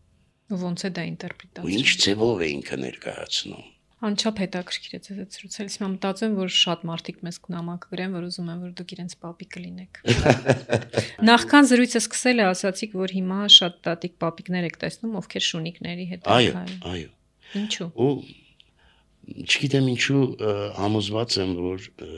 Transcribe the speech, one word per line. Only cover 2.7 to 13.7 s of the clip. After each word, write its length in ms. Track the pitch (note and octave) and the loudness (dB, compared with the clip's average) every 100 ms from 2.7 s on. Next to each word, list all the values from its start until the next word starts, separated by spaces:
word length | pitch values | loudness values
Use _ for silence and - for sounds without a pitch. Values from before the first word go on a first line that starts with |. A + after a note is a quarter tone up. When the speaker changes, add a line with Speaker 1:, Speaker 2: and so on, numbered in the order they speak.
| C2+ | -6
Speaker 2:
ներկայացնում։ 920 | B1+ A#1 - G1+ G1+ - - - - _ _ - | -6 -8 -10 -10 -6 -6 -6 -12 -18 _ _ -8
Speaker 1:
Անչափ 380 | G#3+ G#3 A3+ G#3+ | -4 -2 -2 -2
հետաքրքիր 540 | F#3 F#3 F3+ - - | -4 -6 -8 -10 -10
է 60 | F3 | -14
ձեզ 180 | - G3 | -12 -14
այդ 180 | F#3+ - | -12 -16
զրուցելիս։ 380 | F#3+ - G3+ | -16 -12 -10
Հիմա 140 | - G3 | -6 -4
մտածում 360 | F#3+ G3 F#3+ | -2 -4 -2
եմ, 80 | A3 | 0
որ 140 | G3+ F#3+ | 0 0
շատ 340 | - - E3+ | 0 0 -4
մարդիկ 340 | E3+ E3 - E3+ | -6 -10 -12 -14
մեզ 160 | E3+ E3+ | -14 -14
կնամակագրեն, 760 | - F3 E3+ F3 - F3+ F#3 | -10 -10 -8 -10 -10 -8 -6
որ 100 | F#3 | -6
ուզում 240 | F3+ F3+ E3+ | -8 -8 -8
են, 140 | E3+ | -8
որ 100 | F3+ | -12
դուք 220 | F3+ F3 | -12 -14
իրենց 200 | F3+ F3 - | -12 -12 -12
պապիկ 340 | E3+ E3+ F3+ | -14 -14 -16
կլինեք։ 480 | F3+ F3 F3+ F#3 - - A#2+ - B2 C#3 C3+ | -14 -14 -14 -16 -8 0 4 6 4 4 2
Speaker 2:
<laughs> 680 | - A#2+ - - - - A3 | 2 -2 -2 -4 -4 2 6
Speaker 1:
Նախքան 380 | A#3 A#3 D4 C4+ | 6 8 8 8
զրույցը 300 | B3 B3 A#3+ | 6 4 2
սկսելը 440 | A3 - B3+ B3 G3 | -2 0 2 4 4
ասացիք, 500 | F#3 G3+ F#3 G#3+ F#3 | 2 -2 -2 -6 -4
որ 160 | F#3 | -2
հիմա 260 | F#3 F#3 F#3+ G#3 | -2 -2 -2 8
շատ 280 | G#3 F3+ | 8 8